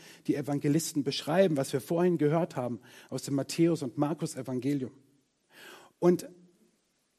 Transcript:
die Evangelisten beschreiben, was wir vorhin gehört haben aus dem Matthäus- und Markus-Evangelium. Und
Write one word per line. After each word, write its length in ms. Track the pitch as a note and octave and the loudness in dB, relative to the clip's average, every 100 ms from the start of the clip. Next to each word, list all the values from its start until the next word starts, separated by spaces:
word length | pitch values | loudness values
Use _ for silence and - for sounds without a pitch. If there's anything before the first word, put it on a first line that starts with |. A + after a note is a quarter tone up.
| - - - | -14 -10 -4
die 80 | C#3 | -2
Evangelisten 680 | D3 C#3+ D3 C#3+ - D3+ | -2 -2 2 2 0 -2
beschreiben, 540 | C3+ C3 - E3+ G3 D3 | -2 -4 0 4 4 4
was 160 | C3+ | 0
wir 80 | C#3 | -4
vorhin 380 | - E3+ F3+ E3+ | -2 2 2 4
gehört 360 | D3 E3 F3+ | 2 2 0
haben 240 | - B2 A#2 - - - | -2 -4 -6 -12 -20 -10
aus 140 | C3 | -8
dem 120 | - | -4
Matthäus- 480 | C#3 C3 - E3+ D#3+ | -4 -4 0 2 2
und 160 | C3 D3 | -4 -2
Markus-Evangelium. 920 | D3 D#3+ E3 - B2+ B2+ B2+ C#3+ B2 - _ _ _ _ _ - - - - - | -2 -2 -6 -8 -6 -4 -2 -4 -6 -12 _ _ _ _ _ -20 -20 -20 -20 0
Und 300 | F3 F3+ - - - _ _ _ _ _ _ | 4 4 0 -18 -20 _ _ _ _ _ _